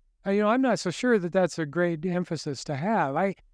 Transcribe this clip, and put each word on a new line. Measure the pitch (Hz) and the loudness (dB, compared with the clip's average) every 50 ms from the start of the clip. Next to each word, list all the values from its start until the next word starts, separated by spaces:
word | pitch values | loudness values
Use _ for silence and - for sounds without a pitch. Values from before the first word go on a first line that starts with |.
| _ _ _ _ - | _ _ _ _ -4
uh, | 196 196 | -2 0
you | 208 208 | 2 2
know, | 208 | 2
I'm | 226 262 | 2 2
not | 262 233 214 - | 2 2 2 0
so | - 180 | -2 -4
sure | 156 - - 254 240 208 | -4 0 2 2 4 2
that | 170 175 - | 2 2 2
that's | 190 185 170 - - | 2 2 2 0 -2
a | 160 | -6
great | 147 135 165 175 175 170 156 151 | -4 0 0 0 0 0 -2 -2
emphasis | 185 175 180 175 - 170 151 - 156 139 - - | -2 -2 -2 -2 -2 -4 -6 -6 -6 -8 -8 -6
to | - 147 | -6 -6
have. | 131 160 202 226 196 160 135 135 | -4 -2 0 0 2 2 0 0
I, | 151 185 196 185 - - _ | 0 0 0 -2 -4 -12 _